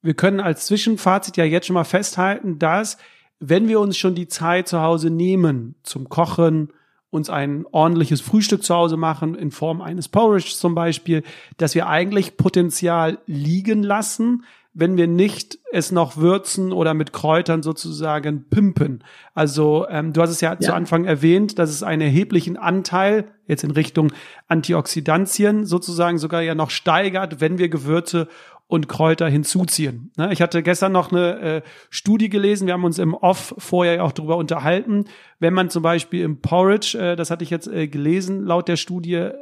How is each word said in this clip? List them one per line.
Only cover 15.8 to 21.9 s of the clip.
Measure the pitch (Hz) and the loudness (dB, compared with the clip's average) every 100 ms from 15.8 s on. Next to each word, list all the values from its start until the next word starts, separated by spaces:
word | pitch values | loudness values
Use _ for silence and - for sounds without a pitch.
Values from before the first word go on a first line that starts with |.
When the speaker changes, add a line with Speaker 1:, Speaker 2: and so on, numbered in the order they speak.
| 156 | 0
Speaker 1:
noch | 180 151 151 | 0 0 2
würzen | 165 190 190 - 185 | 2 2 -2 -4 -4
oder | 185 160 | 0 0
mit | 156 156 | 0 -4
Kräutern | - - 160 170 165 | -4 0 2 2 -2
sozusagen | 156 160 165 151 156 151 147 147 139 | -2 -6 -8 -8 -4 -4 -4 -6 -2
pimpen. | - 202 - 151 123 - - - | 2 2 2 -2 -4 -12 -20 -12
Also, | - 156 139 151 151 - | -2 0 2 2 2 0
ähm, | 151 160 | -4 -2
du | 151 | 2
hast | 170 | 2
es | 165 | 2
ja | 165 175 | -2 0
zu | 170 | 0
Speaker 2:
Ja. | 170 | 0
Speaker 1:
Anfang | 170 165 180 | 2 0 2
erwähnt, | 151 160 180 208 208 | 2 4 4 2 0
dass | 160 | -2
es | 147 | -2
einen | 202 | -4